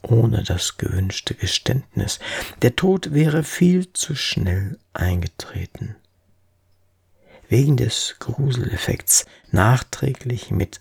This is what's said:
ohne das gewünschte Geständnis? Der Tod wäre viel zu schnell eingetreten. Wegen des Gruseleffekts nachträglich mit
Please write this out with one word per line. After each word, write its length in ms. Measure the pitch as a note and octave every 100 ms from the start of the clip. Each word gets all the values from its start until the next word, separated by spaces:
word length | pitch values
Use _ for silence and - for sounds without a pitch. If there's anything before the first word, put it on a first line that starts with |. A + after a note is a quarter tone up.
ohne 420 | - A#2 A#2 A2
das 360 | E2 F2 - -
gewünschte 560 | - F#2 F#2+ - -
Geständnis? 840 | - - - - C3 - - G2 - - - - -
Der 120 | B2
Tod 380 | - F#3 F#3+ E3
wäre 320 | D3 D#3 D3+
viel 480 | D#3 - F3+ F3+ F3+
zu 220 | - -
schnell 640 | D3 - - F#2 F#2 G2+ - _
eingetreten. 1000 | - F2+ F2+ E2+ _ - - F2 - - G#2 _ _ _ _ _ _ _ _ _ _ _ _ _ - _
Wegen 280 | A2+ C#3 C3+
des 400 | A#2 - - -
Gruseleffekts 1080 | - A#2+ C#3 B2 B2 - - - - - - - _
nachträglich 1000 | - G2+ B2 - - C3+ C3 B2 A#2+ -
mit 300 | G2 F#2 -